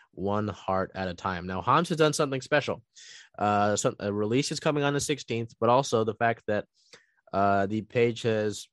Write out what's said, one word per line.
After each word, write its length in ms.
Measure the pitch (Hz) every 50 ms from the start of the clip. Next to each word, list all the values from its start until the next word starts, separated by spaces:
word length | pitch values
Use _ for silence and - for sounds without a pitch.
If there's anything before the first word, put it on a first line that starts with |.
| _ _
one 380 | - - 92 98 101 107 107 104
heart 420 | 95 - - 95 95 95 92 - -
at 100 | 95 95
a 80 | 90 87
time. 320 | - - 95 92 85 90
Now, 140 | 92 92 90
Homs 300 | 87 120 135 160 175 -
has 80 | 170 156
done 140 | 156 151
something 280 | 143 - 151 135 135 127
special. 420 | - - 151 143 - 113 90 - - _ _ - - - - - - _ - -
Uh, 380 | 104 104 104 101 104 104 104
so 180 | - - 127 - -
a 120 | - 104
release 380 | 101 104 107 107 120 139 139 -
is 80 | 160 -
coming 240 | - 160 147 147
on 100 | 143 143
the 80 | 143 143
sixteenth, 540 | - - 143 135 - - 117 117 113 - - -
but 80 | 113 117
also 340 | 120 135 139 - 123 110
the 120 | 110 110 101
fact 280 | - 117 117 113 - - -
that, 160 | 104 101 - _ _ _ _ _ - - _ _ _ _ _ -
uh, 340 | - 95 101 101 98 98 98
the 160 | 98 110 110
page 400 | 98 - - 123 120 120 113 -
has 440 | - 113 110 107 107 107 101 - - _